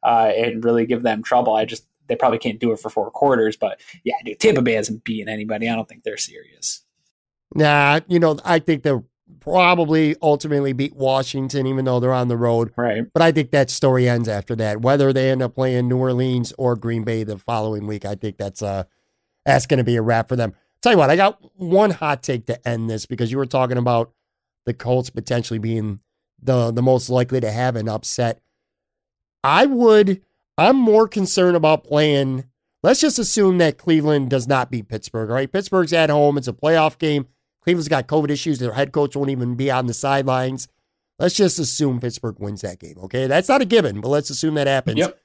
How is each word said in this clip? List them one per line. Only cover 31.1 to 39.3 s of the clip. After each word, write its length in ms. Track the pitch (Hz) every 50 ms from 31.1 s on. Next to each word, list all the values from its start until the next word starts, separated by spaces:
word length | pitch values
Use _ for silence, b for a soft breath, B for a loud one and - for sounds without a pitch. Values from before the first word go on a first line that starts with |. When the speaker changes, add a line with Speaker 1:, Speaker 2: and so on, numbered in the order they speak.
| - 220 190 180 - - 180 180 175
Speaker 2:
about 280 | 170 156 156 156 151 _
playing, 600 | - 151 147 151 151 147 139 139 135 131 131 131 _ _ _ _ _ _ _
let's 180 | - 170 254 262
just 200 | - 311 - -
assume 400 | 226 - - 220 202 196 185 180
that 180 | 170 160 143 _
Cleveland 540 | - 175 165 160 147 151 151 147 135 127
does 160 | 135 135 123 120
not 240 | 139 131 123 123
beat 160 | - 120 104 _
Pittsburgh, 400 | 113 107 - - _ 113 110 107
all 60 | 117
right? 160 | 131 135 131
Pittsburgh's 420 | - 190 202 - - 185 175 151 175
at 160 | 165 160 151
home. 280 | 147 147 147 147 147 143
It's 100 | 131 127
a 60 | 117
playoff 440 | _ - 151 165 160 156 156 151 _
game. 300 | - 156 151 143 135 _ _ _ _ _ _ _
Cleveland's 260 | _ - 175 175 156 147
got 200 | 160 139 127 -
covid 220 | 147 156 151 143
issues. 300 | 147 135 - 170 151 127
Their 140 | 123 120 107
head 180 | 127 139 139
coach 240 | 127 156 147 139 -
won't 140 | 143 139
even 260 | 139